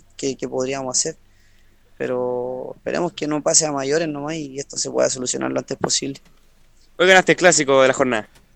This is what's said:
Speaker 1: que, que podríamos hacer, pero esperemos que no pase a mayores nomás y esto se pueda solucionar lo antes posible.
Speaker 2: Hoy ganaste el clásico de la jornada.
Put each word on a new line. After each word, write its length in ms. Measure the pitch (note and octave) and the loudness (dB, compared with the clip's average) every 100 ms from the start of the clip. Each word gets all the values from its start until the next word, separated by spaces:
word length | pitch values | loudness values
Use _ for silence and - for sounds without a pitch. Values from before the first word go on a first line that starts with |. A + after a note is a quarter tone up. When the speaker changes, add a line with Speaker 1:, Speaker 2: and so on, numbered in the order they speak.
| - - | -12 -8
Speaker 1:
que, 200 | C#3 B2 | -8 -6
que 120 | C3 | -6
podríamos 480 | C3 C3 C3+ C3 - | -4 -4 -6 -4 -4
hacer, 180 | D#3+ D#3+ _ _ _ _ _ _ _ - | -4 -8 _ _ _ _ _ _ _ -8
pero 800 | C3 B2+ B2 B2 B2 B2+ C3+ - | -4 -2 -2 -4 -6 -8 -12 -12
esperemos 360 | - B2 F3 | -4 -2 -4
que 140 | - D3 | -4 -4
no 160 | D3+ | -4
pase 240 | D#3 D#3+ D#3 | 0 0 0
a 60 | |
mayores 360 | C#3+ C3+ D#3 E3 | -2 -2 -2 -2
nomás 280 | C#3+ C#3+ D#3+ | -6 -8 -8
y 220 | C#3+ C3 | -10 -12
esto 180 | - - | -10 -8
se 140 | C3+ | -4
pueda 200 | B2+ C3 | 0 0
solucionar 400 | C3+ B2 C3 C3 | -2 -6 -4 -4
lo 80 | C3 | -4
antes 180 | B2+ C3+ | -6 -6
posible. 440 | - - C#3 C3+ _ _ _ _ _ _ _ - | -2 -2 -4 -10 _ _ _ _ _ _ _ 2
Speaker 2:
Hoy 80 | F3+ | 6
ganaste 240 | F#3+ F3+ | 8 6
el 60 | D#3+ | 4
clásico 420 | F3 D#3+ C3+ C3+ | 6 4 4 6
de 60 | C3 | 6
la 60 | |
jornada. 340 | C3 C3 A2+ - - _ | 4 2 0 -4 -16 _